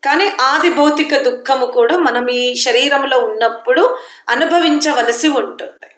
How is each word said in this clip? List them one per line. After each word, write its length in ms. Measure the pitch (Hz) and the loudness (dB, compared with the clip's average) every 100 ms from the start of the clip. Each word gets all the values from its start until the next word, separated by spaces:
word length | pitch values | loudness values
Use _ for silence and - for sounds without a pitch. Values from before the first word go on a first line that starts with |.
కానీ 340 | 269 302 403 - | 0 0 0 0
ఆది 280 | 262 294 339 | 0 2 2
భౌతిక 480 | - 294 294 311 285 | 2 2 2 0 0
దుఃఖము 480 | 247 247 - 262 247 | 0 -2 -2 -2 0
కూడా 320 | 247 233 349 | 2 2 2
మనం 320 | 294 240 247 | 0 0 -2
ఈ 260 | 247 247 247 | -2 -2 -2
శరీరంలో 640 | 262 240 285 285 277 262 | 0 0 2 0 0 0
ఉన్నప్పుడు 760 | 220 214 233 - - 254 453 - - - - | 0 0 -2 -2 -2 2 2 0 -12 -16 -6
అనుభవించవలసి 1000 | 240 320 349 330 294 294 277 233 233 311 | -2 0 2 2 0 0 -2 -2 0 -2
ఉంటుంది. 580 | 269 202 - - - - | -2 -4 -10 -16 -16 -20